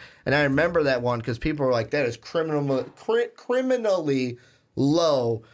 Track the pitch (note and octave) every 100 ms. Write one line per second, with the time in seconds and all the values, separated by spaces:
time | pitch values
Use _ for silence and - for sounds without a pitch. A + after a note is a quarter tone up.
0 | - - - C#3 C#3+ C3+ E3+ E3+ C#3+ B2+
1 | B2 A#2+ A2+ A#2 D#3 D3 C3 B2 A2+ D3
2 | B2 A#2 - E3+ D#3+ D3+ C#3+ C3+ - -
3 | - A3+ A#3 - - B3 C4 B3 A3 F#3
4 | D3+ C3+ B2+ A#2+ - _ _ - C#3 D#3+
5 | E3 C#3 A#2 A2+ -